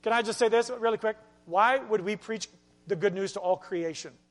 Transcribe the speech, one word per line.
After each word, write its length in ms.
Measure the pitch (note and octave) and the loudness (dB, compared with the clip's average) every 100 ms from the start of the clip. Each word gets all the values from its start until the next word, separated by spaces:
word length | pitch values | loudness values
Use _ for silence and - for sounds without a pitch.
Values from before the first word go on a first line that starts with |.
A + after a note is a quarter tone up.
Can 100 | A3 | 2
I 100 | A#3 | 2
just 160 | A3 G#3+ | 0 2
say 100 | A#3 | 4
this 220 | A#3 A#3 | 4 2
really 280 | G#3+ A3+ A3 | 0 0 0
quick? 180 | A3 A3 - _ - | -2 -4 -14 _ -4
Why 320 | F3+ A3+ C4+ | 2 4 4
would 240 | B3+ G#3+ | 0 0
we 140 | F3+ G#3+ | 0 -6
preach 320 | - A3 - - _ _ - | -6 -8 -8 -16 _ _ -6
the 100 | F#3 | 0
good 180 | G3+ | 0
news 180 | F3+ G3 | 0 -4
to 80 | G3+ | -4
all 160 | F3+ F#3 | -2 -2
creation? 600 | - F3+ E3 D#3 D3+ B2 _ | -2 -4 -4 -6 -14 -18 _